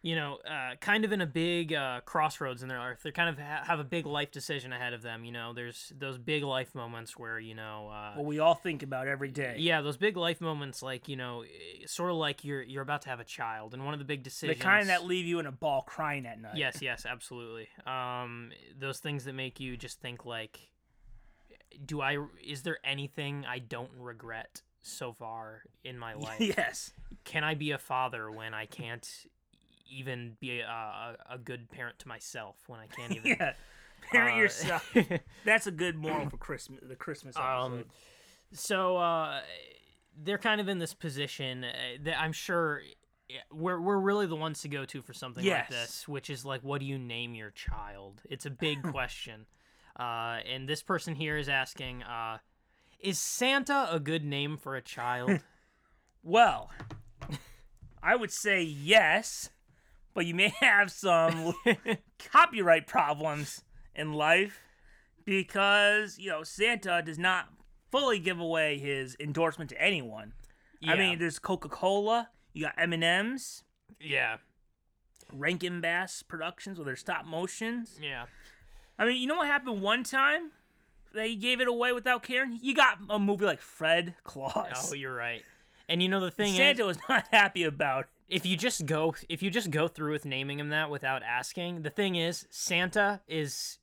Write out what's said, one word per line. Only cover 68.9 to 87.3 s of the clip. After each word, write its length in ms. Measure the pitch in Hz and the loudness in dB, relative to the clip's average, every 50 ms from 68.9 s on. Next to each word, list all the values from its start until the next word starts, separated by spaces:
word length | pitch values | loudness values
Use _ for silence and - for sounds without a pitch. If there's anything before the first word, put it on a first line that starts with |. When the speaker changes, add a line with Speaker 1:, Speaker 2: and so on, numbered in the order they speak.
| 139 135 135 127 127 - | -2 -2 -2 -6 -8 -8
Speaker 2:
endorsement 500 | 147 151 143 156 165 160 151 170 160 - | -6 -4 2 2 2 2 2 -2 -10 -10
to 100 | 123 - | -2 2
anyone. 520 | 147 190 202 160 127 113 107 110 110 104 - - - - - _ _ _ _ - - | 2 2 2 2 -4 -6 -10 -12 -14 -14 -16 -18 -18 -20 -20 _ _ _ _ -6 2
I 120 | 160 160 | 4 6
Speaker 1:
Yeah. 20 | |
Speaker 2:
mean, 220 | 185 190 185 175 165 | 6 6 4 4 2
there's 200 | 170 170 151 - | 0 -2 -2 -2
Coca-Cola, 920 | - - 190 180 - 139 - - - 185 196 202 208 214 226 233 233 - _ _ _ _ _ | -2 -2 -2 -2 -2 -8 -6 2 2 4 4 4 4 4 4 2 2 -2 _ _ _ _ _
you 120 | 151 151 | -4 -4
got 100 | 151 - - | -4 0 2
M 140 | 165 170 170 | 2 2 2
and 120 | 165 165 | 4 4
M's, 580 | 165 175 185 202 226 262 269 - - - - _ _ _ _ _ _ - _ | 6 6 4 4 2 -2 -4 -6 -10 -12 -14 _ _ _ _ _ _ -20 _
Speaker 1:
Yeah. 380 | 156 156 139 135 127 113 113 110 _ _ _ _ _ _ _ _ _ _ _ _ _ _ _ _ - _ - | -6 0 2 2 2 2 0 -4 _ _ _ _ _ _ _ _ _ _ _ _ _ _ _ _ -20 _ -10
Speaker 2:
Rankin 480 | 135 143 156 180 175 180 180 180 175 | -2 0 0 0 2 0 -2 -2 -2
Bass 420 | 165 165 170 175 185 180 - - - | 0 0 0 0 0 -2 -6 -12 -12
Productions 560 | _ - 165 156 170 180 - - 202 190 170 | _ -8 -6 -6 -6 -6 -8 -12 -10 -10 -6
with 80 | 156 | -6
their 100 | 139 131 | -6 -6
stop 280 | - - - 180 160 - | -6 -4 -4 -4 -4 -4
motions. 720 | 165 160 160 180 190 - - 220 226 233 240 233 226 - - | -4 -4 -4 -4 -4 -4 -4 -4 -4 -4 -4 -6 -8 -12 -10
Speaker 1:
Yeah. 260 | 151 147 135 123 120 - - - - - - _ - - - - - _ _ - | -8 -6 -6 -6 -8 -10 -14 -20 -20 -20 -20 _ -20 -20 -20 -20 -20 _ _ 0
Speaker 2:
I 60 | 214 | 2
mean, 160 | 233 247 254 | 2 2 2
you 60 | 254 | 2
know 100 | 269 302 | 0 2
what 100 | 359 311 285 | 2 4 4
happened 340 | 285 285 254 262 226 202 190 | 4 2 2 0 -2 0 2
one 220 | 202 220 247 247 | 2 2 2 0
time? 480 | - - 269 269 285 294 330 339 311 - _ _ _ _ _ _ _ _ _ - _ - | 0 2 4 4 6 4 2 -2 -6 -12 _ _ _ _ _ _ _ _ _ -20 _ -6
They 220 | 214 220 226 233 | -4 -2 -2 -2
gave 260 | 202 202 247 254 240 | 0 2 2 4 4
it 80 | 254 247 | 4 2
away 240 | 240 233 240 247 247 | 4 4 4 2 2
without 300 | 247 220 254 247 240 - | 2 2 2 2 2 0
caring. 360 | - 254 247 269 262 233 233 247 | -2 0 0 0 0 -2 -4 -2
You 120 | 262 262 | 0 8
got 240 | 285 262 254 202 170 202 196 | 8 8 8 8 2 -2 -2
a 80 | 208 214 | 0 2
movie 260 | 202 202 208 190 208 | 4 4 4 4 4
like 160 | 196 156 - | 2 2 2
Fred 540 | - - - - 160 156 165 170 175 170 170 - _ | -4 -18 -10 -2 4 4 6 4 4 0 -6 -12 _
Claus. 640 | - - 139 135 131 - 160 - - 123 127 135 139 | -14 -12 -6 -6 -2 -2 -2 -2 -2 -4 -4 -4 -4
Speaker 1:
Oh, 40 | 147 | -4
you're 200 | 143 135 131 131 | -6 -6 -6 -4
right. 280 | 123 117 120 117 110 - - - _ _ _ _ - - - | -4 -4 -4 -4 -6 -10 -16 -20 _ _ _ _ -20 -2 0
And 140 | 165 170 180 | 4 4 4
you 60 | 185 | 4
know 120 | 190 196 | 4 2
the 100 | 185 180 | 2 0
thing 240 | - - 208 202 190 | 0 0 0 2 6
Speaker 2:
Santa 280 | 185 - 285 277 240 220 | 6 8 8 8 6 4
Speaker 1:
is, 40 | |
Speaker 2:
was 120 | 196 175 - - | 0 0 -2 0
<laughs> 40 | - | 2
not 180 | 262 226 - - | 2 2 4 6